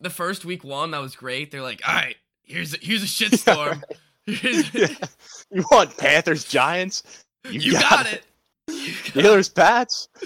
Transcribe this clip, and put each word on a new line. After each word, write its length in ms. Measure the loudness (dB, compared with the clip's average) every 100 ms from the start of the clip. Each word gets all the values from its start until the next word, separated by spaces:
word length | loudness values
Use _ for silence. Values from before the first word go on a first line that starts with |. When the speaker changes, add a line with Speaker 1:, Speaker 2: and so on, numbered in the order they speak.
Speaker 1:
the 80 | -14
first 340 | -8 -8 -8
week 200 | -10 -12
one, 260 | -10 -8 -6
that 120 | -8
was 140 | -10 -14
great. 360 | -10 -8 -8
They're 100 | -12
like, 260 | -12 -8 -2
"All 60 |
right, 220 | -2 -4 -10 _ _
here's 320 | _ -10 -10
a, 40 | -10
here's 220 | -4 -4
a 20 | -2
Speaker 2:
<laughs> 240 | -2 0
Speaker 1:
shitstorm." 540 | 2 4 2 0 -6 -10 -20 _ _ -8
Speaker 2:
Yeah, 80 |
right. 40 | -4
Speaker 1:
<laughs> 20 |
Here's 340 | -2 0 -2
Speaker 2:
Yeah. 220 | 0 0 -2 -14 _ -20 -20 -8
You 120 | -6 4
want 260 | 6 4 0
Panthers, 480 | 2 2 2 -2 0
Giants? 800 | 0 0 0 -6 -8 -12 -20 _ _
You 160 | -12 -4
Speaker 1:
You 120 | 0
Speaker 2:
got 160 | 2 4
Speaker 1:
got 140 | 4 2
Speaker 2:
it. 160 | -6 _ _ _ _ -14
Speaker 1:
it. 60 | -10 -10 -10 -6 4
You 80 |
got 160 | 6 6
Speaker 2:
Steelers, 140 | 4
Pats? 540 | 4 4 4 0 -6 -10 _